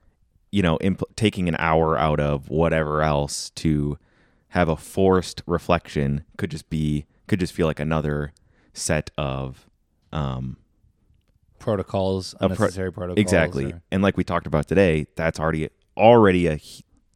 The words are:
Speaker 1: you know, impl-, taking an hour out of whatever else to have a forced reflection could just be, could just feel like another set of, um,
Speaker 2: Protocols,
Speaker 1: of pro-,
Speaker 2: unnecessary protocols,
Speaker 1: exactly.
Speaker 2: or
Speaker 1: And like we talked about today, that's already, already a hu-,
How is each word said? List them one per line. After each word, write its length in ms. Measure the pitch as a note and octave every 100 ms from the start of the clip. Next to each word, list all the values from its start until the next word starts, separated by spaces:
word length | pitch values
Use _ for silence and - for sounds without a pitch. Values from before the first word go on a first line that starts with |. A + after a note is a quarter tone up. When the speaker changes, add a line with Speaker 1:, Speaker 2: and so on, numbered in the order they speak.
| _ _ _ _ _
Speaker 1:
you 100 | G2+
know, 160 | F2+ D#2+
impl-, 360 | G2 F2+ - -
taking 320 | G#2+ G2+ F2+
an 80 | D#2+
hour 380 | E2 D#2+ D#2+ D#2
out 220 | D#2 D2+
of 300 | D2 C#2+ -
whatever 520 | D2+ E2 D#2+ D2+ D2+
else 480 | D#2 D2 C#2+ - -
to 460 | - D#2+ D2 C#2+ C#2+ _ _ _ _ _
have 160 | F2+ E2
a 60 | D#2+
forced 640 | - - F#2+ F#2 F2+ - -
reflection 760 | E2+ - E2+ - D#2 C#2 C#2+ - -
could 140 | F#2+
just 180 | D#2+ -
be, 360 | D#2 D2+ D2 - _ -
could 120 | G#2
just 140 | F2
feel 120 | - D#2+
like 140 | D2+
another 540 | D2+ D#2+ D2 D2 D2 - _ _ _
set 360 | - - D#2 - -
of, 500 | C#2+ C2+ C2+ C2 _ _ _ _ _
um, 460 | D#2 C#2 B1+ B1+ - _ _ _ _ _ _ _ _ _ _
Speaker 2:
Protocols, 760 | - G#2 F#2 G2 F#2+ F#2+ F#2
Speaker 1:
of 60 | -
pro-, 260 | F#2+ F#2 G2+
Speaker 2:
unnecessary 260 | F2+ F#2
protocols, 280 | F2 F2+ F2+
Speaker 1:
exactly. 520 | G2 F#2 D#2 C#2 C#2
Speaker 2:
or 80 | F2 -
Speaker 1:
And 120 | F#2+
like 120 | G2 F#2
we 60 |
talked 220 | F2+ F2 D#2
about 220 | D2+ D2+
today, 400 | E2+ F#2+ D#2 C#2+ -
that's 240 | D#2+ -
already, 300 | D#2 D#2+ D2+ - _ -
already 480 | G#2+ A#2+ G#2 F#2 E2+
a 100 | D#2
hu-, 260 | - - - _ _